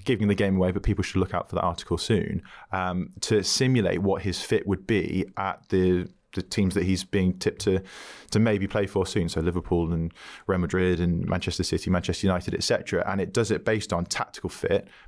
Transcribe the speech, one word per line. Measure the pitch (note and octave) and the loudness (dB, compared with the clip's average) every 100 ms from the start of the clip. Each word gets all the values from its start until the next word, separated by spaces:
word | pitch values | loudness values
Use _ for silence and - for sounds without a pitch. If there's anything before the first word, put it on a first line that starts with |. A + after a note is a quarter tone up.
giving | A#2 A2 G#2 | -2 0 2
the | |
game | G2 G2 F#2+ | 2 2 2
away, | F#2 | 2
but | F#2 | 0
people | - G#2 | 0 0
should | F#2 F#2 | 0 0
look | F#2 | 0
out | F2+ - | -2 -4
for | F2+ | -2
that | |
article | F2+ E2 - E2 | -2 -2 -4 -2
soon, | - G#2 - F#2+ - - - | 0 0 0 -6 -8 -20 -8
um, | F#2+ F#2 F2+ F2 - | -4 -2 -2 -4 -6
to | - G#2+ | 0 2
simulate | F#2+ - C3 B2+ F#2 F2+ | 2 2 4 4 2 2
what | G2 F2+ | 0 0
his | F#2+ E2+ | -2 -4
fit | - A2 - | 0 0 0
would | F#2+ - | -2 0
be | G#2+ - F2+ - - | 0 2 -2 -2 -4
at | F#2+ - - | -6 -6 -2
the, | F#2+ F#2 F2+ F2+ _ _ | 2 4 2 0 _ _
the | F#2 | -8
teams | - - F#2+ | -4 0 0
that | G2 | 2
he's | F2+ F#2 | 0 0
being | - G2+ F#2 F#2 | 0 0 2 0
tipped | - - | -2 -2
to, | - F#2 - - - - - | 0 0 -2 -16 -18 -18 -2
to | G#2+ | 2
maybe | A2+ G2+ G2 | 2 2 0
play | G#2+ G2 | -2 0
for | G2 F2+ | 0 0
soon. | A2 E2+ | 0 -2
So | - | 0
Liverpool | E2 F2 - F2 E2 | 0 0 0 0 2
and | E2 E2 - - - - | 0 -2 -6 -20 -8 -2
Real | F#2 | 0
Madrid | E2+ F#2+ F2+ E2+ | 2 2 2 2
and | F2 E2+ - | 2 0 0
Manchester | F#2 F#2 F2 | -2 -2 -2
City, | F2+ F#2 - | -2 -2 0
Manchester | F2+ E2 F2 F#2+ | 0 0 0 0
United, | F2+ - | 0 -2
et | F2 | -2
cetera. | - A#2+ - F#2 - | 0 -2 0 -2 -2
And | G2 | -2
it | F#2 | -2
does | A#2+ A2 | 0 0
it | G#2+ | 0
based | - A2 - | 0 -2 0
on | F2 F2 | -2 -2
tactical | - - - F2 | -6 -8 -8 -10
fit, | - - G2+ - - | -4 0 0 -2 -20